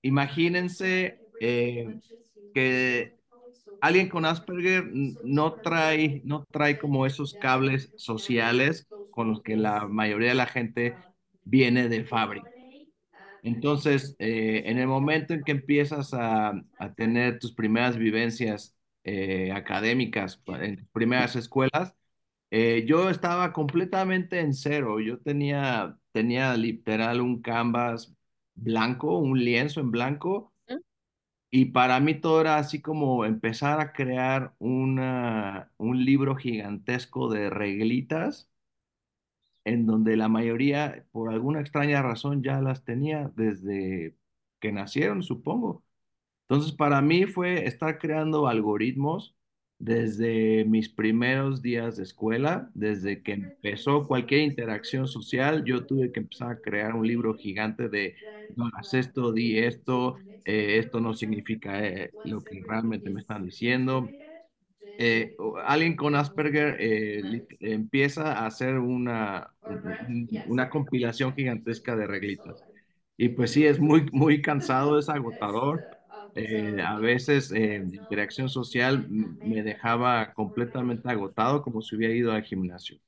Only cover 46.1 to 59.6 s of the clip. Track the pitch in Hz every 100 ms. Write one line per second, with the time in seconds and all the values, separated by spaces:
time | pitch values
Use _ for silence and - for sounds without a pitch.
46.1 | _ _ _ _ 139 156 143 147 143 143
47.1 | 170 190 185 180 180 127 - 160 156 160
48.1 | 156 156 156 139 113 107 104 113 135 143
49.1 | 180 - _ _ _ _ _ 107 117 113
50.1 | 101 117 113 110 110 110 110 110 - 107
51.1 | 113 120 135 139 135 117 117 117 110 95
52.1 | - 107 117 143 180 - - 107 104 95
53.1 | 98 - 101 92 - 104 101 - 143 143
54.1 | 127 117 143 151 139 113 104 - 131 131
55.1 | 123 107 123 139 156 120 127 123 135 123
56.1 | 117 95 - 120 113 - 104 107 113 110
57.1 | 117 113 107 104 98 107 110 117 104 95
58.1 | - - - - 120 120 - 110 131 127
59.1 | - 120 110 117 110